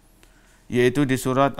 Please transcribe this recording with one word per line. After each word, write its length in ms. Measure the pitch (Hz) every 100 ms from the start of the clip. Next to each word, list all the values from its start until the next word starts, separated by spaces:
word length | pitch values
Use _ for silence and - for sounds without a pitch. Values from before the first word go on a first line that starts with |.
| _ _ _ _ _ _ -
yaitu 320 | 120 123 131
di 160 | 139 131
surat 320 | 131 127 139